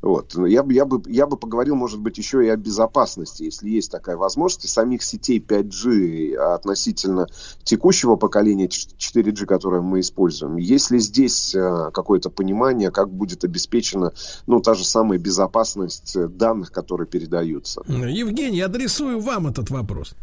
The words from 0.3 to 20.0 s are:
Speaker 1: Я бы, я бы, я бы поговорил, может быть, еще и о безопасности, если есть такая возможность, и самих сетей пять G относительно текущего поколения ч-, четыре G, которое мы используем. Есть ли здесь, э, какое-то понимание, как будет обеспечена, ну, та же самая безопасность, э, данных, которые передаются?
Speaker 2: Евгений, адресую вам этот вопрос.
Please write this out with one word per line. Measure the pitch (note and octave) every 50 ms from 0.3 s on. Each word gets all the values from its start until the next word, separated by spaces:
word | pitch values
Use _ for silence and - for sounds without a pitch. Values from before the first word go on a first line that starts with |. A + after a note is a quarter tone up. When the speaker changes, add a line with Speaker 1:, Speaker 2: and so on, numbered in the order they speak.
| - E2+ F2+ F2
Speaker 1:
Я | G#2 B2 C#3
бы, | C#3 B2+
я | B2+ C#3+
бы, | C3+ C3 A#2+ -
я | - A#2 A#2 C#3+ D3
бы | C#3+
поговорил, | - - A#2 A2 A#2 B2 C#3+ D3
может | C3 B2 A#2+ G#2+ G#2+
быть, | G#2+ A2+ - -
еще | G#2+ - - C3+
и | A#2+ A2
о | A2
безопасности, | A2 G2+ A2 G#2 G2+ A2+ A2+ - C#3+ B2 - - - E2 - - - D#2+
если | D#2+ - - G2+ G#2
есть | G#2+ A2 F#2 - -
такая | E2+ - F#2 F2
возможность, | E2+ F#2+ F#2+ G2 C3 E3 F#3 - - -
и | B2+
самих | - - A2+ B2 B2+ A#2+ -
сетей | - - G#2+ - - B2 A2
пять | - - G#2+ G#2 G2+ G#2
G | F#2+ F#2 G2 B2 A#2+ G#2 F#2 E2+ D#2+ D#2+ D#2 D2+ C2+
относительно | B1 C#2 E2 F2 F2 - G2 G2 G2 - - G2+ - - F#2+ F#2+ F#2 F2+ - - - - - - - -
текущего | - A2+ A2 - F3+ F#3+ - - A#2+ A2+
поколения | F2+ A2 G2+ - G#2 G#2 G#2+ G#2 G2 F#2+
ч-, | F2+ - - - - - -
четыре | - - - A#2+ G#2+ G#2
G, | G#2 G2+ G2+
которое | F#2 G2+ F#2 - F#2+ F2+ F2
мы | F2 F#2 F#2+ F#2
используем. | F#2 - - - F#2+ F2 D#2 - - C#2+ D#2+
Есть | E2+ F2 F#2 B2+ C#3 - -
ли | B2 B2
здесь, | A2 G#2+ - C3 C3+ A#2+ A#2 - - - -
э, | F#2+ F#2 F#2 F2+ E2+ D#2+ D#2 -
какое-то | G2 F#2 - G2+ F#2 - F#2+
понимание, | - - G2 F#2+ G2 G#2+ B2 C3+ B2+ A#2 G2+ F#2
как | F2 - G2 G2 F#2+
будет | F#2 G#2 F#2 F2 - -
обеспечена, | F2+ E2+ F2 - - - A#2 A2 - - G2 F2+ E2+ - - - - - - - -
ну, | A#2+ A#2
та | A#2 A#2 A2+
же | F#2 F#2
самая | - - A#2 A2 A2 F#2+ F2+
безопасность, | E2 G2 F#2 F2+ G2 F#2+ - A2+ A2+ - - G2+ F#2 F2 - - - - -
э, | F#2+ F2
данных, | E2+ F2 F2+ A2 A2+ A2+ G#2+ F2+ - -
которые | F#2+ F2 - F#2 E2+ E2+
передаются? | - - F2 E2 D#2 E2 E2+ E2 E2 D#2 C#2+ - - - - -
Speaker 2:
Евгений, | - C3+ B2 B2 A#2+ D3 G#3+ A#3+ A3 G#3 C4+ D4+ C4 G#3 F3
адресую | F#3 F#3+ F#3 A#3+ C4 A3 - - D4+ C4+ B3 A3+
вам | G#3+ B3+ C4 G#3 E3
этот | C#3+ A2+ - A#2 G2+
вопрос. | C3+ C3 A#2 G#2 G#2+ E2+